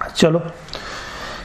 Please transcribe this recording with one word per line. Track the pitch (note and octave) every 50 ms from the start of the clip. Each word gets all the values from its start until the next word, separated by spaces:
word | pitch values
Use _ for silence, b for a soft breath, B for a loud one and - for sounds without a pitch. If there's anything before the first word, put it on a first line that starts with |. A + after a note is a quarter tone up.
| - -
चलो, | - - - D#3+ D#3 E3+ E3 E3 - - - B B B B B B B B B B B B B B B